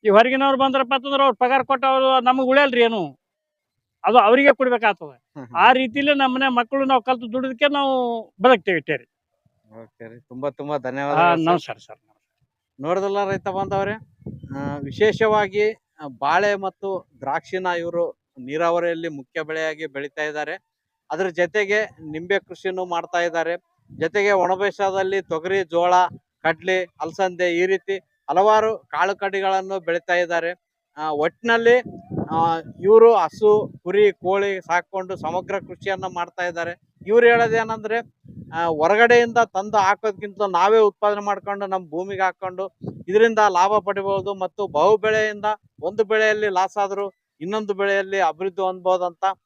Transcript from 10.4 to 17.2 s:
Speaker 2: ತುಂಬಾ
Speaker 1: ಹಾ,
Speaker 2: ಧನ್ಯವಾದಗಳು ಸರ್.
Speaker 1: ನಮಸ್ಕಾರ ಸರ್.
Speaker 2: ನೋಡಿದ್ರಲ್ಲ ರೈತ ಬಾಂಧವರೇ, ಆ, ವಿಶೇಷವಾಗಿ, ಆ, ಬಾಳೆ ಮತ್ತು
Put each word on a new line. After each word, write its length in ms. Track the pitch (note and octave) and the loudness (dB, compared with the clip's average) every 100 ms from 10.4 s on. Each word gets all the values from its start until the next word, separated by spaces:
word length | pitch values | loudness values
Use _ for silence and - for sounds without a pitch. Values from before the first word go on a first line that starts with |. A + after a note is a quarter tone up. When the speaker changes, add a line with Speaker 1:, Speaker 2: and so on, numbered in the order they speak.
| C#3+ | -8
Speaker 2:
ತುಂಬಾ 260 | - C#3+ D3 | -8 -8 -6
Speaker 1:
ಹಾ, 40 | |
Speaker 2:
ಧನ್ಯವಾದಗಳು 580 | B2+ C3 C#3+ D3 F3 E3+ | -6 -6 -2 2 4 2
ಸರ್. 80 | D#3+ | 2
Speaker 1:
ನಮಸ್ಕಾರ 300 | F3 - - | 0 -2 -16
ಸರ್. 180 | - - _ _ _ _ _ _ _ _ | -16 -20 _ _ _ _ _ _ _ _
Speaker 2:
ನೋಡಿದ್ರಲ್ಲ 500 | C#3+ F#3 G3 G3+ G3 | -2 -2 0 -2 -2
ರೈತ 160 | G3 G3+ | -4 -4
ಬಾಂಧವರೇ, 480 | F#3+ G3 G3 G3 G#3+ - _ - - - C#4 | -6 -4 -2 -4 -6 -12 _ -18 -16 -14 -10
ಆ, 200 | C#3+ C#3+ | -8 -8
ವಿಶೇಷವಾಗಿ, 960 | C#3 B2+ G#3+ G3 A3 G#3+ G3+ G3+ G#3+ | -10 0 0 2 2 2 0 0 -2
ಆ, 360 | A3 _ _ D3 | -4 _ _ -18
ಬಾಳೆ 480 | A#2 C#3 E3+ G#3 G3+ | -6 0 2 2 -2
ಮತ್ತು 520 | F#3+ - G3 F#3 - B2 | -6 -8 -8 -8 -10 _